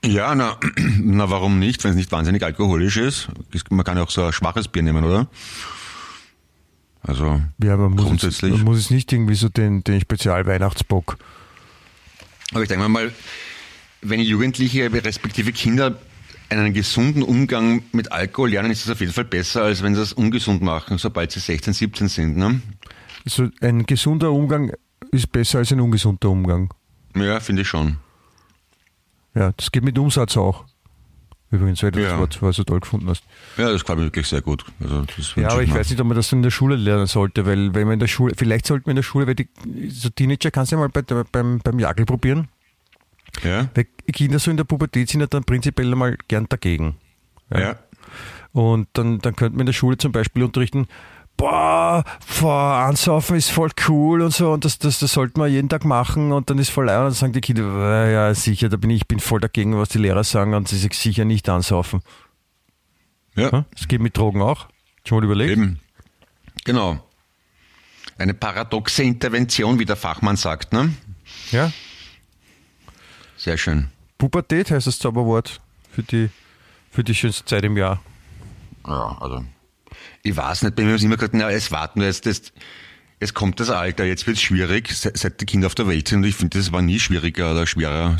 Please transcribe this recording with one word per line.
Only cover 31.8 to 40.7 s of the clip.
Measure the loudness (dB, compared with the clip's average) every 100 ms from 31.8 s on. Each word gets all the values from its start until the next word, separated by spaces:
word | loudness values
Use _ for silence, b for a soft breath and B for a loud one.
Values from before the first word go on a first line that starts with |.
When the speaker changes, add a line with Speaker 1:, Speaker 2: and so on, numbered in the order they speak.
Speaker 2:
weil | 0
du | 0
Speaker 1:
Ja. | 0
Speaker 2:
das | 0
Wort | -2 0
vorher | 0
so | 0
toll | 0 -2
gefunden | 0 -4 -2
hast. | -4 _ B B B
Speaker 1:
Ja, | 0
das | 0 0
kam | -2
wirklich | 0 -2 -2
sehr | -2
gut. | -2 -4 -6 -10
Also, | -4 -4
das | -4 -6
Speaker 2:
Ja, | -8 -2
Speaker 1:
wünsche | 0
Speaker 2:
aber | 2
Speaker 1:
ich | 2
Speaker 2:
ich |
Speaker 1:
mir. | 0
Speaker 2:
weiß | -2
nicht, | 0
ob | 0
man | 0
das | 2
in | 2
der | 2
Schule | 2 2 2
lernen | 2 2 2
sollte, | 0 0 0 0
weil | 2 2 0
wenn | 0
man | 2
in |
der | 0
Schule, | 2 0 2
vielleicht | 0 0 0
sollte | -2 0
man |
in | -2
der |
Schule, | 0 0 0
weil | -2
die, | -4 _ -12 -10 -10
so | -6 -6
Teenager | 0 0 2 -2
kannst | 0 0